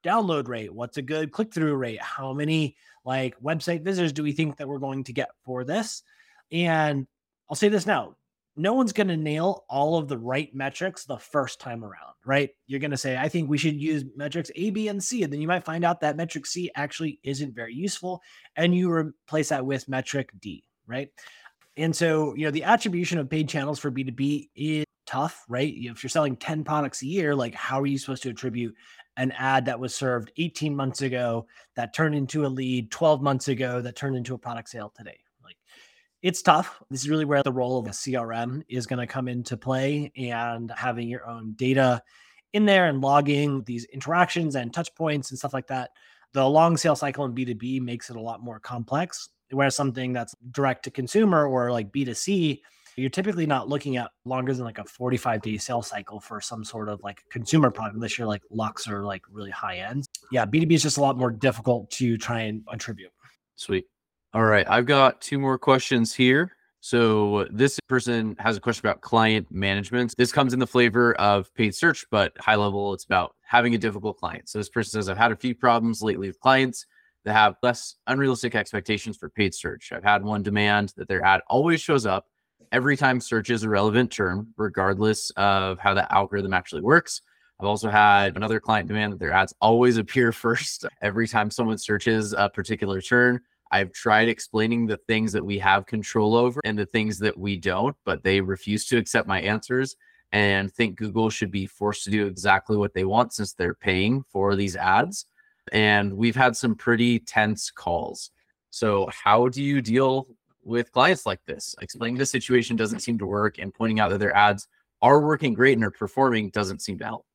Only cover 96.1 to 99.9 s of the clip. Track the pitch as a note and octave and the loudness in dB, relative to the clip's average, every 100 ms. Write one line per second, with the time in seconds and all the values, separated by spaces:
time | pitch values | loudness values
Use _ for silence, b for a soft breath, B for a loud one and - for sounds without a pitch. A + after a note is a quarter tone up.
96.1 | A2+ G#2+ A#2 B2 A#2+ A2 G#2+ G2 A2+ G#2+ | 2 4 4 4 0 -4 -2 0 0 0
97.1 | F#2 G#2+ - G2 G2 F#2 F2+ B2 D3 - | 0 -2 -2 -4 -2 0 0 0 -2 -6
98.1 | E2+ F#2+ G2 F#2 F#2 - G#2+ - A#2+ G#2 | -2 2 2 2 -4 -2 -4 2 0 2
99.1 | A#2 - F#2+ F2+ G#2+ - B2+ C3 | -4 -2 -4 -2 -4 -4 -4 -4